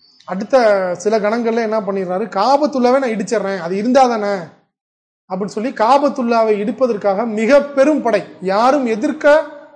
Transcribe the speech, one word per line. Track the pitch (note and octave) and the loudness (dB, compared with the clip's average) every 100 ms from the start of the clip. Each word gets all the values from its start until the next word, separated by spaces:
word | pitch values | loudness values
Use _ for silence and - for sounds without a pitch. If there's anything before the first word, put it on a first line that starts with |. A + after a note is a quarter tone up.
| _ _ - | _ _ -10
அடுத்த | F#3 G#3+ C4 A3 G3 F#3 F3 | -10 0 2 4 2 0 -4
சில | G#3 A3 | -2 0
கணங்கள்ல | G3+ A#3 A#3 A3+ | 0 -2 -2 -2
என்ன | A3 A3 | -2 -2
பண்ணிடுறாரு, | G3 G3 F3+ F#3 A3+ | -4 -4 -4 -4 -4
"காபத்துல்லாவே | F#3+ A3 C#4 D4+ B3+ B3 C4+ | -2 2 2 2 0 2 2
நான் | |
இடிச்சிடுறேன், | C4 G#3+ G#3 A3 F#3+ G3 | 0 -4 -4 -4 -2 -6
அது | E3+ G3 | -4 -4
இருந்தா | A3+ C4 B3+ | 0 4 4
தானே" | A3+ G3+ G3 E3 - _ _ _ _ _ _ - | 2 -2 -4 -8 -18 _ _ _ _ _ _ -10
அப்படின்னு | F#3 G3 | -8 -8
சொல்லி | A3 A#3+ | -6 -6
காபத்துல்லாவை | C4+ A3 C#4 C#4+ - A#3 A#3 A3 G#3 | 0 2 4 2 -2 0 2 2 0
இடிப்பதற்காக | G#3 - B3+ G#3 G3+ F#3+ A#3 | -2 -2 -2 0 -2 -2 -2
மிக | G#3+ A3+ C#4+ | -2 2 2
பெரும் | C#4+ C4+ C#4 D4 | 2 0 2 2
படை, | A3+ G#3 - - | 0 -2 -2 -8
யாரும் | F3+ G3 B3 D4 B3 | -4 0 2 2 0
எதிர்க்க | A3 D4 - D4 D#4 D#4 - - | -2 -4 0 4 4 2 -10 -20